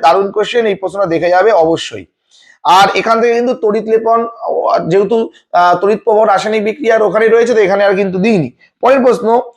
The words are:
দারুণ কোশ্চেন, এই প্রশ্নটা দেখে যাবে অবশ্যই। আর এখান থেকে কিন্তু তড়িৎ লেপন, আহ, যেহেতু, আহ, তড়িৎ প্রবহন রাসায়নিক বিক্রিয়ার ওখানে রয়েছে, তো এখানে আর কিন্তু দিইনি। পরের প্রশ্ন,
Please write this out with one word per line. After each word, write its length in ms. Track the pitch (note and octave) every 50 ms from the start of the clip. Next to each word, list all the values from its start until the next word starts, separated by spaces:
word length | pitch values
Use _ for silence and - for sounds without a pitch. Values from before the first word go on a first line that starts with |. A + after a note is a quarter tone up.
দারুণ 300 | - E3 F3 F#3+ G3 G3
কোশ্চেন, 340 | G3+ G#3+ G#3 G3+ - A#3+ A3+
এই 100 | G#3+ G3+
প্রশ্নটা 300 | - F#3 F3+ E3 G3 G3+
দেখে 240 | F3 E3 E3 D#3 F3
যাবে 220 | F3+ F#3 F#3 A3
অবশ্যই। 540 | A3 F3 D#3+ D#3+ E3 D3+ - - A#2+ G2+ F#2 - _ _ _ _ _ _ _ _ _ _ -
আর 240 | D3 E3+ F#3 G3+ G3 -
এখান 260 | G3 F#3 A3 A3+ A3+
থেকে 120 | A3+ A#3+ A#3
কিন্তু 200 | A#3 A#3+ B3+ B3
তড়িৎ 300 | - - G#3+ G#3 A3+ G#3+
লেপন, 440 | A3 A3 A3 A3+ A3 A3+ A#3 A#3 A#3+ - -
আহ, 460 | - - - - - - - - F3 E3
যেহেতু, 420 | E3 G3 G#3 F3+ A#3 A3+ A3 - - _ _ _ -
আহ, 220 | F3 F3 F3+ F3
তড়িৎ 280 | F3 G3 G3 G#3+ G#3 -
প্রবহন 240 | A#3+ A3 G#3+ A3 G#3+
রাসায়নিক 360 | G3 F#3 - G#3+ G#3+ A3 G3+
বিক্রিয়ার 380 | A3 G#3+ - C#4+ A3+ A3+ A3
ওখানে 260 | A3 G#3 F3 G#3+ A3 A3
রয়েছে, 260 | A3 A#3 A3+ A3+ B3
তো 60 | A3
এখানে 260 | G#3 F3+ G3 G3 G3+
আর 100 | G3+ G3+
কিন্তু 240 | F#3 G3+ G3 F3+ F#3+
দিইনি। 320 | F3+ A#3 A3+ F#3+ D3 B2 - _ _ _ _ _
পরের 220 | - A#3 C4+ C4 A#3+
প্রশ্ন, 380 | C4 A#3 F3 F#3+ G#3+ A#3 - - - -